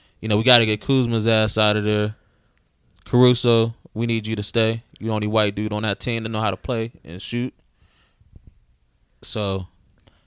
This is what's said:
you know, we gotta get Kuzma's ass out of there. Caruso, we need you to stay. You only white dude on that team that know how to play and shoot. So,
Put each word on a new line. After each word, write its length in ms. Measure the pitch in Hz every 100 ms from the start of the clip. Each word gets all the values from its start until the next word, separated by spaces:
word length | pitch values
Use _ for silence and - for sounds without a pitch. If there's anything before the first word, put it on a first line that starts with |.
| _ _
you 80 | 110
know, 80 | 107
we 60 |
gotta 220 | 113 120 110
get 160 | 107
Kuzma's 460 | - 135 120 117 110
ass 300 | 110 110 -
out 200 | 107 107
of 60 | 104
there. 300 | 107 104 107 _ _ _ _ _ _ - - -
Caruso, 680 | 123 123 123 123 117 113 113 -
we 120 | 110 117
need 200 | 113 107
you 80 | 107
to 80 |
stay. 400 | 101 117 110 113 - -
You 120 | 110
only 160 | 107 107
white 280 | 110 107 104
dude 160 | 107
on 120 | 104
that 160 | 107 98
team 220 | - 117
that 60 | 113
know 120 | 110
how 100 | 107
to 60 | 95
play 340 | - 117 113 - -
and 160 | 82
shoot. 320 | - 120 127 - _ _ _ _ _ _ _ - - - _ _ _ _ _ _
So, 460 | - 110 101 95 90 _ _ _ _ _